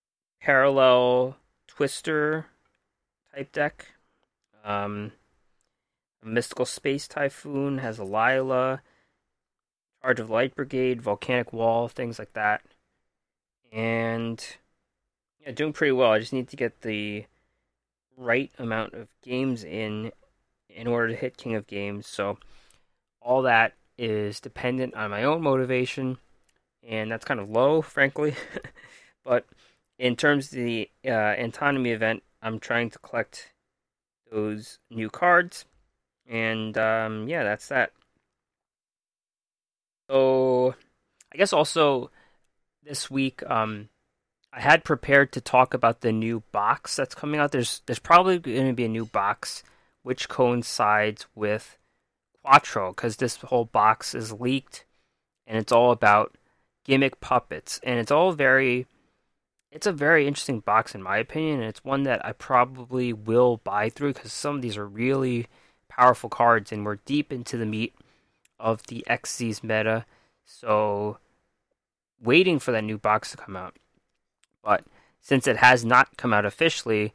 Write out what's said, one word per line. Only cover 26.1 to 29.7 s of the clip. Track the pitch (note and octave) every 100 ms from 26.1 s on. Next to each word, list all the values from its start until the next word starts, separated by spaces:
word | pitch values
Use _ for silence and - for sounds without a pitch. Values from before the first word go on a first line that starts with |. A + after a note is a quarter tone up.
| C3 _ _ _ _ _ _ A#2+
and | A2 A2
that's | A2+
kind | - B2+
of | G2+
low, | A2 C3+ D#3+
frankly. | D3+ - C#3 - D3+ C#3+ - - - -
<laughs> | - - _ _
But | - B2 - _ _